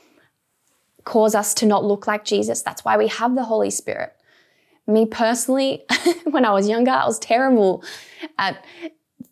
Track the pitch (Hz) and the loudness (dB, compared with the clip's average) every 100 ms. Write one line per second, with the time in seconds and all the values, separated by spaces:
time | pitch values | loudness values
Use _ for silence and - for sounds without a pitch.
0 | _ _ _ _ _ _ _ _ _ _ | _ _ _ _ _ _ _ _ _ _
1 | - 226 214 208 208 - 214 202 208 202 | -2 2 2 2 -2 0 2 2 2 -2
2 | 214 214 208 202 214 233 - - 220 214 | -2 -6 -2 -2 -2 -4 -6 -6 0 2
3 | 214 214 240 254 233 220 196 196 - 101 | 2 0 -2 -2 -2 -2 -2 -4 -8 -8
4 | - _ _ _ _ _ _ _ - 220 | -10 _ _ _ _ _ _ _ 0 2
5 | 220 220 226 247 - 262 269 - - 240 | 2 0 -2 0 -2 0 -2 -4 -4 -2
6 | 349 339 311 285 233 196 208 226 240 135 | 0 -2 -2 0 2 2 2 2 2 2
7 | - 220 - 233 269 240 190 185 - - | 0 -4 0 0 4 4 4 0 -6 -18
8 | - - 311 - 196 - - - 330 - | -20 -18 -12 -6 -4 -6 -14 -16 -16 -16
9 | _ - - | _ -20 -20